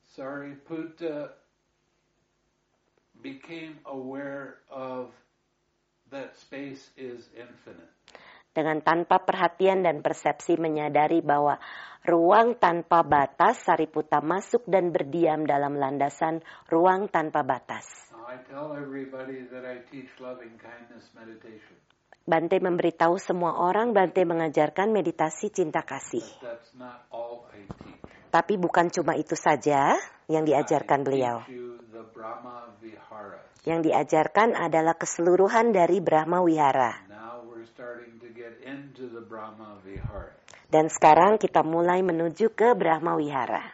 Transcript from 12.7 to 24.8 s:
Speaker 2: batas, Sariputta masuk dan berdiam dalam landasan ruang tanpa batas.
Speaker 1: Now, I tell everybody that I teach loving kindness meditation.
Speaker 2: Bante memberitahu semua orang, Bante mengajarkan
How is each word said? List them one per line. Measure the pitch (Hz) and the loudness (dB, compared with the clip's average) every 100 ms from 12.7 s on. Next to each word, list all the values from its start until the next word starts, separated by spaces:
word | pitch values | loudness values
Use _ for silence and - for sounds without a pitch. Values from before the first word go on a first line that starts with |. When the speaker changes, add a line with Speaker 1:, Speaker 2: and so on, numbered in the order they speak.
| 170 165 170 | 2 2 2
Speaker 2:
batas, | 156 147 139 - 180 240 - | 6 4 2 4 2 4 0
Sariputta | 165 156 156 - 151 | 2 2 -2 0 -2
masuk | 147 185 214 233 - | 0 -4 0 -4 2
dan | 190 175 | 0 2
berdiam | 160 139 165 165 156 | -2 -4 0 0 0
dalam | 151 143 143 | 0 0 0
landasan | 143 135 143 143 - 160 160 - - - | -2 -4 -2 -4 -2 -4 -4 -10 -20 -2
ruang | 165 180 185 202 | 2 4 2 0
tanpa | 170 156 147 | -2 -2 -2
batas. | 135 127 - 110 - - - | -2 -4 -6 -14 -14 -20 -20
Speaker 1:
Now, | - - | -20 -18
I | 127 131 | -18 -16
tell | 139 151 143 | -14 -12 -12
everybody | 135 135 131 131 131 131 123 | -12 -12 -12 -14 -14 -14 -16
that | 127 127 | -16 -14
I | 123 - | -16 -16
teach | 139 123 - | -20 -20 -18
loving | 127 123 117 113 | -16 -16 -18 -20
kindness | 113 120 120 120 _ 120 | -20 -20 -20 -20 _ -20
meditation. | 113 110 117 107 _ _ _ _ _ - | -20 -20 -20 -20 _ _ _ _ _ -18
Speaker 2:
Bante | - 165 165 190 | -2 -2 2 0
memberitahu | 185 175 170 - 165 185 | 0 0 -2 2 2 2
semua | - 180 170 - | -2 -2 -2 0
orang, | 175 196 240 | 0 0 2
Bante | 202 180 185 | 2 2 2
mengajarkan | 175 165 160 147 151 - | 0 0 0 0 0 0